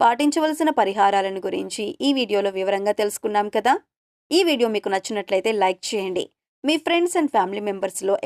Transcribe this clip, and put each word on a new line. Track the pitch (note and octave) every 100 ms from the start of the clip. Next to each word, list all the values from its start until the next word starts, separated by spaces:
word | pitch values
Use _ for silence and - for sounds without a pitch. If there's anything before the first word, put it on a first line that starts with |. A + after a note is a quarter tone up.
పాటించవలసిన | A#3 A#3+ D4 D#4+ D#4 D4+ D#4
పరిహారాలను | D4+ G3 G3+ G3 G3 G3 F#3+
గురించి | F#3+ F#3+ F#3+ - G#3 -
ఈ | C4+
వీడియోలో | C4+ A3+ G#3 G3+
వివరంగా | F#3+ F#3+ G3 G3+
తెలుసుకున్నాం | G#3 G#3 - G#3+ G#3 G#3
కదా. | A3+ A#3+ D4 - _ _ _ -
ఈ | D#4+
వీడియో | F4 C4+ A#3
మీకు | G#3 G3+
నచ్చినట్లయితే | G3 - G#3+ F#3+ F#3+ A3
లైక్ | G#3+ F#3+ F#3 - G#3+
చేయండి. | F#3+ F3+ - _ _ _ C4+
మీ | D#4 D#4+
friends | E4+ F4 F4
and | D4
family | A3 F#3 G3+ G#3
మెంబర్స్‌లో | G3 F#3+ - F#3+ G3